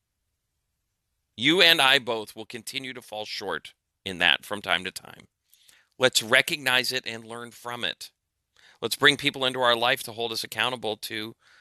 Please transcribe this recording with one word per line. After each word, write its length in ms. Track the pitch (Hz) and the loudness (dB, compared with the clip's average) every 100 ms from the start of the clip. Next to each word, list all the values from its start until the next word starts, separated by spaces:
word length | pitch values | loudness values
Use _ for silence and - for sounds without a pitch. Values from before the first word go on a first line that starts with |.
| _ _ _ _ _ _ _ _ _ _ _ _ _ - | _ _ _ _ _ _ _ _ _ _ _ _ _ -2
You 240 | 135 180 | 2 6
and 200 | 170 165 | 6 8
I 180 | 135 139 | 6 4
both 360 | 117 113 104 110 | 2 -4 -6 -12
will 100 | 107 | -14
continue 480 | 117 - 135 131 | -12 -12 -12 -12
to 80 | 123 | -14
fall 240 | - 107 107 | -14 -12 -10
short 480 | - 98 78 - - _ _ | -8 -6 -6 -8 -20 _ _
in 160 | 98 87 | -10 0
that 260 | 87 67 - | 2 2 -4
from 160 | 101 | -8
time 220 | 95 87 | -2 -2
to 80 | 92 | -4
time. 360 | - - - _ _ _ _ _ _ _ - | -12 -16 -20 _ _ _ _ _ _ _ 0
Let's 240 | 127 - | 2 2
recognize 720 | 110 131 - 156 131 127 120 | 4 4 4 -2 0 0 0
it 140 | 127 - | -4 -6
and 180 | 113 113 | -10 -12
learn 260 | 117 120 | -14 -16
from 340 | 113 120 120 92 | -14 -12 -6 -6
it. 260 | - - _ _ _ _ _ _ _ | -8 -14 _ _ _ _ _ _ _
Let's 160 | 110 - | -6 2
bring 180 | 143 135 | 4 4
people 300 | 143 135 131 | 0 -2 -2
into 160 | 131 | 2
our 140 | 123 117 | 2 2
life 280 | 120 135 | 2 0
to 80 | - | -4
hold 220 | 110 117 | -6 -6
us 100 | 113 | -6
accountable 540 | - 110 117 127 110 107 | -6 -2 -2 -2 -4 -6
to 380 | - 110 110 - _ _ | -6 -8 -8 -12 _ _